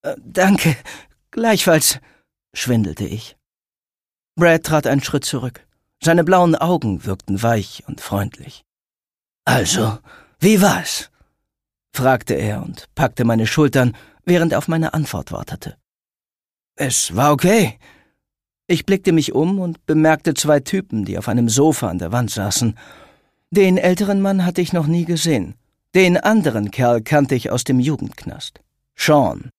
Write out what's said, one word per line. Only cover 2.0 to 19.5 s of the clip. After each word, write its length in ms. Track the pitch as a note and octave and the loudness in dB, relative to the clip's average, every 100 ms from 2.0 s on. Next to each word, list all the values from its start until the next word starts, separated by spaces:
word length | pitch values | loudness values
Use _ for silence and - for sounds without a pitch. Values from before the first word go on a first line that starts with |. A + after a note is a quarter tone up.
| _ _ _ _ _ | _ _ _ _ _
schwindelte 520 | - - A#2 G2+ D2+ G2 | -10 -2 0 0 -4 -8
ich. 320 | G#2+ - _ _ _ _ _ _ _ _ _ _ - | -8 -12 _ _ _ _ _ _ _ _ _ _ 0
Brad 260 | E3+ D#3+ | 4 4
trat 220 | - D3+ C#3+ | 2 -2 2
einen 180 | C#3 | 0
Schritt 200 | - D3 | 0 -4
zurück. 420 | - C3+ B2 - _ _ _ _ | -4 -6 -8 -12 _ _ _ _
Seine 200 | D#3+ E3+ | 0 2
blauen 320 | E3 F#3+ F3 D#3+ | 4 4 4 2
Augen 500 | E3 F3+ A#2+ F2+ - | 2 0 -2 -4 -4
wirkten 360 | F#2+ - G2 | -8 -4 -2
weich 420 | A#2 A2+ F#2+ - - | 0 0 -4 -14 -16
und 140 | - | -14
freundlich. 640 | - G2+ G2 - - - _ _ _ _ _ _ _ _ - | -6 -4 -4 -8 -20 -20 _ _ _ _ _ _ _ _ -2
„Also, 520 | B2 - - G#2+ G#2 _ - _ _ | 0 0 0 -2 -4 _ -20 _ _
wie 220 | F3+ G#3+ | 4 6
war's?“, 480 | F#3+ C3 - - - _ _ _ _ _ _ _ _ | 4 2 -4 -10 -12 _ _ _ _ _ _ _ _
fragte 400 | - D3+ B2+ - | -2 0 0 0
er 280 | D#2+ G#2 G#2 | -4 -2 -6
und 300 | - - - - | -8 -14 -16 -2
packte 280 | C#3 - | -2 0
meine 240 | A#2 A2+ A2 | 0 2 0
Schultern, 480 | - D3 C#3 B2 A2+ - _ - | 2 2 4 0 -2 -16 _ 0
während 260 | F3 E3 | 2 2
er 60 | - | -2
auf 100 | - | -2
meine 260 | D#3+ D#3+ | -2 -2
Antwort 380 | - D3 F2+ - | -2 -4 -6 -8
wartete. 460 | - - - - - _ _ _ _ _ _ _ _ _ - | -10 -10 -12 -14 -18 _ _ _ _ _ _ _ _ _ -8
„Es 400 | C#3+ - - E2+ | -4 -2 -4 0
war 160 | C#3+ | 2
okay.“ 480 | D3 F3 A3+ D#3 - _ _ _ _ _ _ _ _ _ | 2 2 2 2 -4 _ _ _ _ _ _ _ _ _
Ich 180 | E3+ - | -4 0
blickte 280 | F#3+ F#3+ | -2 2
mich 180 | E3 C#3+ | 0 0
um 260 | B2+ D#3+ | -2 0